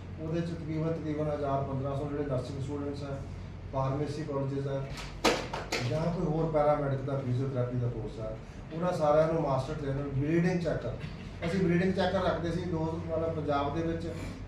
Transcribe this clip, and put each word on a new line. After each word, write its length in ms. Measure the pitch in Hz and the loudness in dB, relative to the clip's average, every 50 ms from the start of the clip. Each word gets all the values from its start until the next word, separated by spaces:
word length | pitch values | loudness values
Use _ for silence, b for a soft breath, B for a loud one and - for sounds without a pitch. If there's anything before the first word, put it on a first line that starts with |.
| B B - 156 | B B -10 -8
ਉਹਦੇ 200 | 160 156 165 170 | -4 -2 -2 -2
'ਚ 40 | 170 | -2
ਤਕਰੀਬਨ, 480 | 170 160 147 143 156 160 156 160 160 | -2 -4 -6 -4 -4 -2 0 0 0
ਤਕਰੀਬਨ 360 | 165 156 151 156 147 151 151 151 | 0 -2 -2 -2 -2 0 0 0
ਹਜ਼ਾਰ 340 | 147 143 143 135 139 135 | 0 0 0 0 0 0
ਪੰਦਰਾਂ 340 | 131 131 131 127 135 139 139 | 0 -2 -2 -2 -2 -2 -2
ਸੌ 120 | 139 151 139 | -2 -2 -2
ਜਿਹੜੇ 140 | 143 147 143 | -2 -2 -2
ਨਰਸਿੰਗ 380 | 139 131 120 - - 139 135 | 0 0 -2 -2 -4 -4 -4
ਸਟੂਡੈਂਟਸ 400 | 131 143 147 143 143 143 143 - | -4 -4 -4 -4 -4 -4 -4 -6
ਆ, 160 | 143 139 135 135 - B B B B B B - - - | -6 -6 -6 -6 -6 B B B B B B -10 -10 -4
ਫਾਰਮੇਸੀ 500 | 139 135 135 135 143 147 147 135 - 160 | -2 0 0 2 0 0 -2 -2 -2 -4
ਕਾਲਜਸ 440 | 151 151 139 135 139 135 139 135 139 | -4 -2 -2 -2 -2 0 -2 -2 -2
ਆ, 140 | 139 139 135 135 - - - - - - - - - - - - - - - - - - - 123 120 | 0 -2 -2 -2 -4 -6 -8 -8 -10 -6 2 2 4 4 2 -2 -6 -6 -8 -6 -4 -4 -2 0 0
ਜਾਂ 220 | 156 160 170 170 | 0 2 2 2
ਕੋਈ 120 | 180 185 165 | 2 2 2
ਹੋਰ 280 | 151 156 160 151 - | 2 2 2 2 2
ਪੈਰਾਮੈਡਿਕ 480 | 156 147 147 147 147 143 139 131 131 123 | 4 4 6 6 4 4 2 0 0 0
ਦਾ, 160 | 123 139 139 | 0 -2 -2
ਫਿਜ਼ੀਓਥੈਰੇਪੀ 640 | 135 123 123 123 135 135 123 123 123 123 123 127 123 | 0 0 0 2 2 2 0 0 0 0 0 0 0
ਦਾ 100 | 123 120 | 0 0
ਕੋਰਸ 320 | 117 113 - - - 113 | 0 -2 -4 -6 -6 -6
ਆ, 160 | 110 110 113 - B B B B B - | -6 -6 -6 -8 B B B B B -8
ਉਹਨਾਂ 200 | 156 165 175 180 | -4 0 0 0
ਸਾਰਿਆਂ 400 | 170 156 151 147 147 156 160 160 | 2 4 6 6 8 8 6 6
ਨੂੰ 100 | 165 151 | 4 2
ਮਾਸਟਰ 320 | 143 135 131 123 - - 151 | 2 2 2 0 0 -2 -4
ਟ੍ਰੇਨਰ, 280 | 139 139 135 135 139 | -4 -2 -2 -2 -2
ਬਰੀਡਿੰਗ 580 | 143 135 131 131 147 156 165 175 170 185 185 170 | -2 -2 0 0 2 4 4 4 4 4 4 2
ਚੈੱਕਰ, 320 | 160 151 135 - - - - - - - - - - - - - 170 | 2 0 0 0 -2 -4 -4 -6 -8 -8 -8 -10 -10 -10 -8 -4 -2
ਅਸੀਂ 180 | 165 185 190 170 | 0 2 2 4
ਬਰੀਡਿੰਗ 280 | 165 170 175 190 190 | 4 4 6 4 4
ਚੈੱਕਰ 300 | 180 190 185 180 196 185 | 4 4 2 2 2 2
ਰੱਖਦੇ 280 | 180 165 160 156 165 170 | 2 2 2 2 0 0
ਸੀ 100 | 156 180 | -2 -2
ਦੋ, 400 | - - 165 160 160 160 160 170 - | -2 -2 0 0 0 0 -2 -4 -4
ਮਤਲਬ 280 | 165 160 160 165 165 160 | -2 -2 0 0 0 0
ਪੰਜਾਬ 420 | 156 143 143 143 143 147 147 165 | -2 0 2 2 2 2 0 0
ਦੇ 60 | 165 | 0
ਵਿੱਚ 300 | 160 165 165 - 170 - - B B B B B B | 0 0 -2 -2 -4 -6 -6 B B B B B B